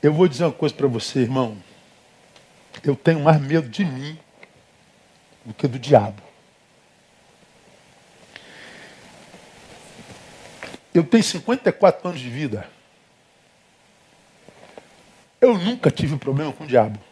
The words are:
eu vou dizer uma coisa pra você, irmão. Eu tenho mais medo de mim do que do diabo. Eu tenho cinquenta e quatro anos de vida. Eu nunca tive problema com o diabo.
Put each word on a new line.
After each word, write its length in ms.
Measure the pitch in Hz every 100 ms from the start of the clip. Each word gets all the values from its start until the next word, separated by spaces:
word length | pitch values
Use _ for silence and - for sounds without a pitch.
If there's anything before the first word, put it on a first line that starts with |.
eu 120 | 147
vou 140 | 151 185
dizer 160 | 127
uma 80 | 170
coisa 240 | - 156 -
pra 120 | 139
você, 320 | 117 - 139
irmão. 380 | 117 131 120 104 - - _ _ _ _ _ _ _ _ _ -
Eu 100 | -
tenho 280 | 135 - 165
mais 200 | 147 156
medo 280 | 135 160 139
de 160 | 110 190
mim 340 | 131 143 160 _ _ - _ _ _ _ _ _ _ _ _ 117
do 80 |
que 120 | 110 143
do 140 | 127
diabo. 420 | 123 135 104 101 - _ _ _ _ _ _ _ _ _ _ _ _ _ _ _ _ _ _ _ - - - - - - - - - - - - - - - - - - - - - - - - - - _
Eu 120 | - 160
tenho 180 | 226
cinquenta 460 | - 175 - 254 -
e 40 |
quatro 340 | - 196 170 180
anos 120 | 131
de 100 | 123
vida. 400 | 120 151 107 85 _ _ _ _ _ _ _ _ _ _ _ _ _ _ _ _ _ - - - - _ _ _ _ _ _
Eu 180 | 247 220
nunca 320 | 180 247 -
tive 280 | - 160 147
problema 340 | 143 139 156
com 140 | - 151
o 20 |
diabo. 320 | 123 110 104 -